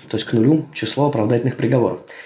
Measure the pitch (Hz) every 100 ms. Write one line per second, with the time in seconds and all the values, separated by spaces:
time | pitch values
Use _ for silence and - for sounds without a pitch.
0 | - - - - 143 156 156 - 110 -
1 | 147 139 120 120 131 - 123 131 101 90
2 | - -